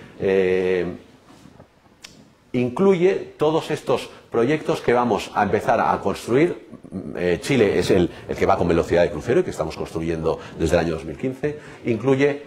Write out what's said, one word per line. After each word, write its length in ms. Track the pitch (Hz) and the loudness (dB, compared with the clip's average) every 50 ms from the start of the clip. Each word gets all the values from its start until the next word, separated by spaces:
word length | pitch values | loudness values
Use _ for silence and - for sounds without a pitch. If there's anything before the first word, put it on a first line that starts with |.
| - - - - | -20 -20 -10 -4
eh, 800 | 98 98 95 98 92 92 92 92 92 90 92 90 85 90 - - - - - - _ - - - - - - - - _ _ _ _ _ _ _ - - - - - _ _ _ _ _ | -2 0 2 2 2 2 2 0 0 0 0 0 -2 -4 -8 -12 -16 -20 -20 -20 _ -20 -20 -20 -20 -20 -20 -20 -20 _ _ _ _ _ _ _ -20 -20 -20 -20 -20 _ _ _ _ _
incluye 840 | - 123 123 120 120 - 196 196 190 165 175 190 - - - - - | -2 -2 -2 -2 0 2 4 4 4 4 4 2 2 0 -4 -10 -4
todos 340 | - 151 156 160 156 - - | 0 0 2 2 0 0 -2
estos 380 | 151 - - - 127 104 - - - - - _ | -6 -4 -2 -2 -2 -2 -2 -6 -16 -20 -12 _
proyectos 500 | - 117 117 131 156 151 151 - 156 - | 0 0 2 2 0 0 -2 -4 -4 0
que 120 | - - 120 | 0 2 2
vamos 380 | 123 123 117 104 90 - - - | 4 4 2 0 0 -2 -2 -2
a 100 | 101 104 | 0 0
empezar 360 | 95 107 104 - - 117 107 | 2 0 0 2 2 2 2
a 180 | 82 78 92 85 | 2 2 0 0
construir. 680 | - 98 92 - - - 113 139 165 175 - - - - - - - - - 95 - 73 52 | 0 -2 -4 -4 -2 0 2 2 2 2 0 -4 -12 -18 -20 -20 -16 -12 -10 -10 -10 -8 -6
Eh, 240 | - 87 90 87 - | -2 0 0 0 0
Chile 380 | - - 139 123 104 98 69 87 | 0 0 2 4 4 4 4 2
es 100 | - - | 2 4
el, 180 | 113 92 85 - - - - | 4 4 2 2 -2 -6 -10
el 80 | - - | -8 -4
que 100 | - 92 | 0 2
va 120 | 87 95 | 2 2
con 100 | - 92 | 2 2
velocidad 360 | 85 85 82 82 - 82 85 87 | 2 2 2 2 2 2 2 2
de 80 | 87 | 2
crucero 280 | - 76 76 - 127 180 | 0 -4 -4 0 0 0
y 40 | - | 0
que 80 | - | 0
estamos 240 | - - 80 80 - | -4 -6 -6 -6 -6
construyendo 640 | - 78 - - 82 80 82 82 80 80 80 76 - - - - - | -8 -10 -8 -6 -6 -4 -4 -4 -2 -2 -2 -2 -4 -6 -12 -6 -4
desde 160 | 82 78 87 | 0 2 2
el 60 | 85 | 2
año 120 | 82 82 80 | 2 0 -2
dos 120 | 78 78 | -6 -8
mil 120 | 80 73 | -10 -8
quince. 420 | - - 131 131 - - 147 147 - - - - - - | -6 -6 -6 -4 -4 -6 -6 -6 -8 -12 -18 -20 -8 -4
Incluye 580 | 123 117 104 117 135 135 131 143 143 139 143 - | -4 -4 0 0 2 2 4 2 2 0 -2 -4